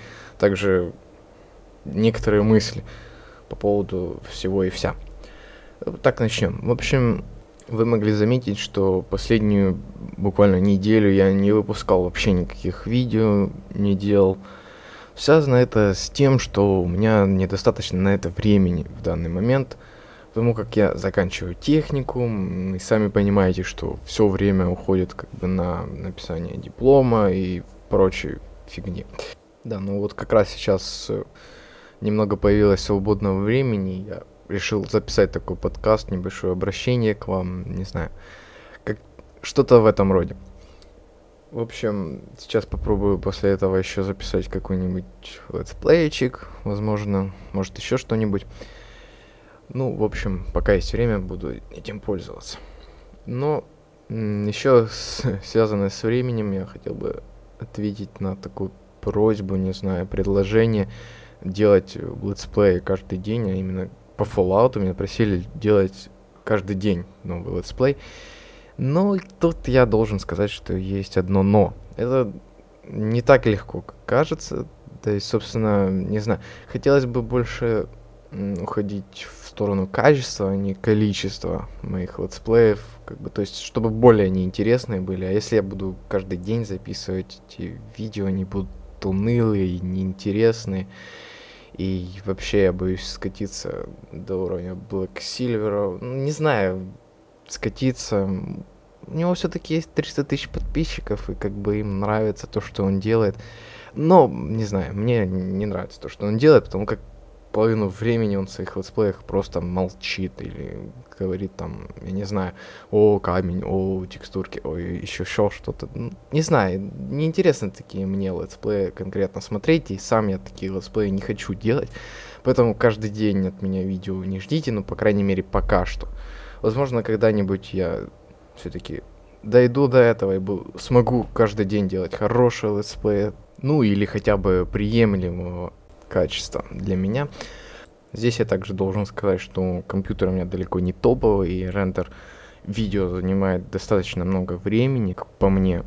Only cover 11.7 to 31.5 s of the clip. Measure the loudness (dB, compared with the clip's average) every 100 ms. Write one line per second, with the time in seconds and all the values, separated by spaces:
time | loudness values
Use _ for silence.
11.7 | -4 2 2 2 0 2 2 0 -4 -6
12.7 | -6 -2 0 2 2 4 4 2 -4 -10
13.7 | -2 0 2 4 6 6 2 -6 -20 -20
14.7 | -20 -20 -20 -20 -2 6 6 6 6 6
15.7 | 4 4 2 -4 2 4 4 2 2 4
16.7 | 4 2 2 4 6 6 4 2 2 2
17.7 | 0 -2 0 2 2 -2 -2 4 4 4
18.7 | 2 -4 -6 -4 -4 -4 -2 2 2 0
19.7 | -10 -20 -20 -20 -20 -8 0 0 0 -2
20.7 | 2 2 2 -2 0 0 -2 -8 -4 2
21.7 | 2 2 -4 -4 -2 -2 -2 -4 -4 -4
22.7 | -6 0 2 4 4 4 6 4 2 -4
23.7 | -6 -8 -8 -6 2 4 4 2 4 2
24.7 | 0 0 0 0 -6 -16 -8 -4 -2 -2
25.7 | -4 -8 -10 -10 -10 -8 -8 -8 -10 -12
26.7 | 0 6 6 6 4 4 2 -2 -4 -8
27.7 | -18 -2 2 4 2 -6 -10 -14 -20 -16
28.7 | -12 -8 -10 -10 -14 -14 -16 _ _ -10
29.7 | -8 -4 -4 -4 -6 2 4 4 0 0
30.7 | 0 -2 -8 -6 -6 -8 -16 -20